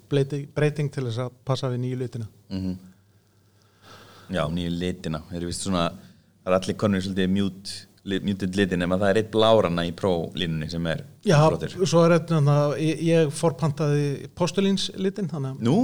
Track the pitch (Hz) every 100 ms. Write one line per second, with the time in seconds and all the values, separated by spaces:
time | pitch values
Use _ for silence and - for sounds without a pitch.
0 | - 143 139 147 139 - 147 151 147 143
1 | 127 113 127 - - 127 135 123 127 127
2 | 123 123 110 - - 95 95 92 - -
3 | _ _ _ _ _ _ _ _ - -
4 | - - - 92 78 85 87 85 90 90
5 | 85 78 - 87 85 87 98 92 85 -
6 | - - _ _ - 92 92 98 107 98
7 | 95 95 92 95 98 92 - - - _
8 | - 95 98 95 95 92 98 90 87 92
9 | 101 95 - 110 110 113 92 85 85 82
10 | 101 87 80 67 85 80 73 85 85 76
11 | - - 214 147 156 - - 175 180 165
12 | 165 170 165 165 143 143 147 127 156 160
13 | 165 165 156 - 170 160 160 147 147 147
14 | 143 139 139 - 175 - 190 196 - -
15 | 190 196 180 160 135 135 113 170